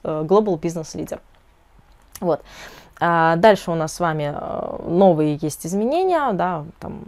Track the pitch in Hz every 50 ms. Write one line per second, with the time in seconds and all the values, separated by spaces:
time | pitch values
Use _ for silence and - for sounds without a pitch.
0 | - 165 156 156 156 156 185 214 214 208 180 160 175 170 165 165 160 - - 170
1 | - - 151 - - _ _ _ _ _ _ _ _ _ _ - _ _ _ _
2 | _ _ - - 196 170 151 - - - - - - - - - - - _ -
3 | 165 170 170 165 165 165 165 165 208 220 202 - - 180 165 165 156 160 - -
4 | 175 165 156 151 147 143 151 - - - - - - - - - - - 165 180
5 | 196 185 165 151 151 151 147 143 160 151 - - - 165 185 202 220 247 302 349
6 | 381 370 349 311 285 247 196 175 175 185 175 156 147 170 - _ - - - -
7 | -